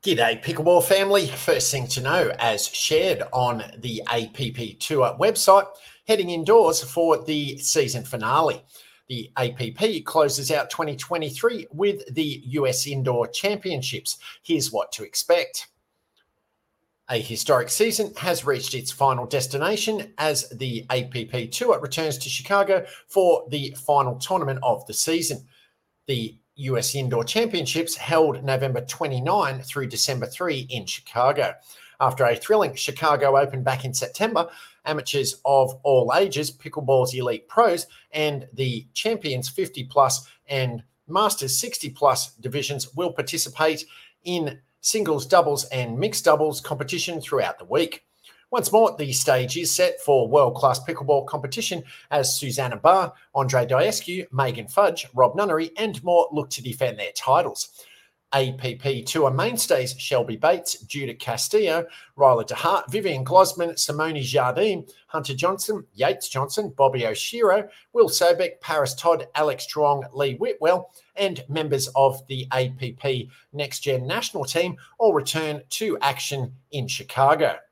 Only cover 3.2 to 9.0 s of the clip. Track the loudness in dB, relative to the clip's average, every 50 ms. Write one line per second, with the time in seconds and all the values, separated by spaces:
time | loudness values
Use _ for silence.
3.2 | -4 -4 -2 0 0 0 0 -4 -8 -12 -16 -12 -10 -8 -8 -6 -4 -2 -2 -2
4.2 | -4 -6 -8 -8 -8 -8 -6 -8 -10 -10 -10 _ -6 -2 0 2 2 2 2 0
5.2 | 0 0 2 2 6 8 8 8 8 4 -8 -20 -20 -20 -20 _ _ 0 0 0
6.2 | 2 -2 -2 -4 2 6 8 8 8 6 4 0 -4 -4 -2 0 4 4 2 2
7.2 | 2 -4 -4 -4 -4 -4 -8 -6 -4 -2 2 2 2 0 0 -8 -8 -8 -8 -6
8.2 | -2 0 2 2 2 2 0 -2 _ _ _ -20 -20 _ _ _